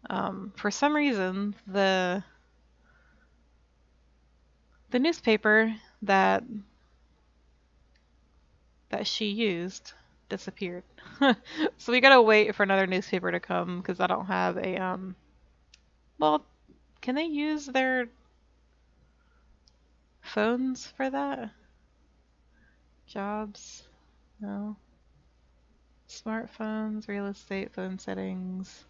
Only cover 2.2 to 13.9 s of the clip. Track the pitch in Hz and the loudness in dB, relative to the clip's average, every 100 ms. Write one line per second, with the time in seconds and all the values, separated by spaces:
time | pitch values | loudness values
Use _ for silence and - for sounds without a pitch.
2.2 | - _ _ _ _ _ _ _ _ _ | -6 _ _ _ _ _ _ _ _ _
3.2 | _ _ _ _ _ _ _ _ _ _ | _ _ _ _ _ _ _ _ _ _
4.2 | _ _ _ _ _ _ _ 247 294 320 | _ _ _ _ _ _ _ 0 2 0
5.2 | - 214 220 214 220 220 - _ 196 196 | 2 2 6 6 4 -2 -12 _ 2 4
6.2 | 190 196 240 208 - _ _ _ _ _ | 6 2 -2 -14 -14 _ _ _ _ _
7.2 | _ _ _ _ _ _ _ _ _ _ | _ _ _ _ _ _ _ _ _ _
8.2 | _ _ _ _ _ _ _ 220 202 - | _ _ _ _ _ _ _ -6 -4 -4
9.2 | 214 202 226 170 180 - - - _ _ | -4 -2 -2 -2 -6 -10 -20 -20 _ _
10.2 | _ 196 - - 185 175 - - - - | _ -10 -10 -8 -8 -8 -16 -20 -20 2
11.2 | 269 - - - 311 - - 247 269 262 | 4 4 -2 -4 -4 -4 0 6 10 10
12.2 | 220 214 214 202 202 196 190 185 180 185 | 10 6 6 2 2 2 2 -2 -2 -2
13.2 | 180 175 - 180 175 175 180 | -2 -4 -2 -4 -2 -6 -6